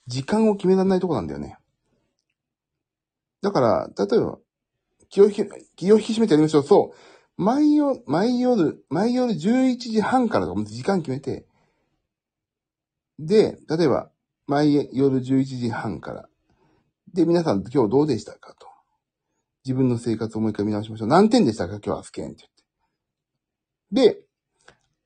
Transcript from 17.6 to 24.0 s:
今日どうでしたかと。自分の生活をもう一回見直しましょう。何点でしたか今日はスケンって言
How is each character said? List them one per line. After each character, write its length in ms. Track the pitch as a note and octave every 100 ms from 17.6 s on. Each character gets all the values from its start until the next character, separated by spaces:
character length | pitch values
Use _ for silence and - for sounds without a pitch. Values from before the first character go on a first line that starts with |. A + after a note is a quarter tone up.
今 220 | G2+ C#3 G#2+
日 40 |
ど 120 | C3
う 60 | D#3
で 120 | A2
し 60 | -
た 80 |
か 220 | - - -
と。 80 | - - _ _ _ _ _ _ _ _ C3
自 100 | C3
分 140 | C3
の 80 | A#2
生 200 | A#2+ A2
活 200 | A2 A2
を 40 |
も 60 | A2
う 40 |
一 20 |
回 120 | G#2 G#2
見 60 |
直 120 | G#2
し 80 | G#2+
ま 60 | A2
し 40 |
ょ 40 | A2+
う。 20 |
何 220 | E3 G#3+
点 160 | B3 C#3+
で 80 |
し 40 | G#2
た 100 | F2
か 120 | G2+
今 120 | - D2+
日 20 |
は 60 |
ス 80 | -
ケ 140 | - E2
ン 60 |
っ 40 | -
て 140 | _ _ _ _ _ _ _ _ _ _ _ _ _ _ _
言 140 | G#3+